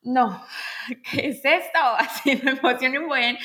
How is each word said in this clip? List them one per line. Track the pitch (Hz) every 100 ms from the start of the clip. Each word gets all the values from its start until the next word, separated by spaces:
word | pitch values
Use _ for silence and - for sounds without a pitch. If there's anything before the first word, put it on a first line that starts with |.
No, | 247 254 233 185 - - - - -
<laughs> | 247 -
¿qué | 269 285
es | 262
esto? | 269 339 349 330
<laughs> | 277 220
Así | 220 - - 262
me | 254
emocioné | 269 - 247 254 277
un | 330
buen, | 277 240 247